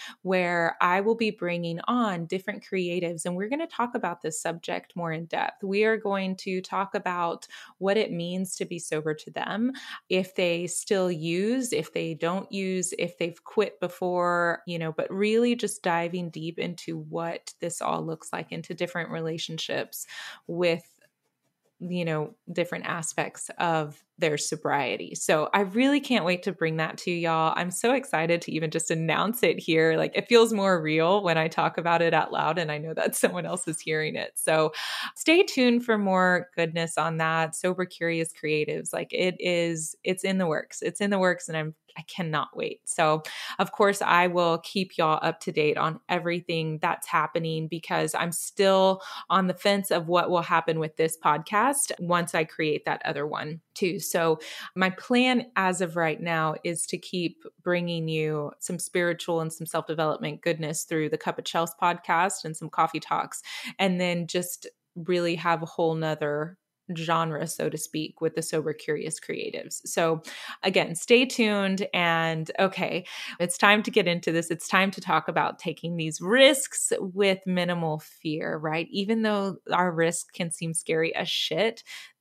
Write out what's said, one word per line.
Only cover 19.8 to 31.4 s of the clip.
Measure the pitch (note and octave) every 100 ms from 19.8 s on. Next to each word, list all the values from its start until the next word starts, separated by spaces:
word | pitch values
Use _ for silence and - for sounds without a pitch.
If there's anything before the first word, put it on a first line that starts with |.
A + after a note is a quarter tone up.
| - - - - - - -
with, | E3+ F3 E3+ - _ _ _ _ _ _ _ _ _
you | F3 F3+
know, | E3 D#3 D3+ - -
different | F3 E3+ -
aspects | - F3+ D#3 - D3+ - - -
of | E3+ D#3+ D3+ D3 _ -
their | E3 D3
sobriety. | - D#3 D3 C#3+ B2 G2 E2+
So | - - D#3+ D3+
I | G3
really | G3 G3+ C4 C#4+
can't | C#4 A#3+
wait | E3 F3+
to | G3
bring | E3+ D#3+ D#3+
that | D#3+ -
to | -
y'all. | F3 E3 D#3+ D#3+ -
I'm | F3
so | F3+ A#3
excited | C4 C4+ D#3 E3 E3+
to | E3+
even | D#3 D#3+
just | D#3+ -
announce | D#3+ D#3+ D3+ F3+ -
it | F3 -
here. | - D#3+ D#3+ D#3+
Like, | D#3
it | - G3
feels | A#3 A3+
more | G#3+ G3 F3+
real | D#3 D#3 E3 G3+
when | F#3+
I | D#3+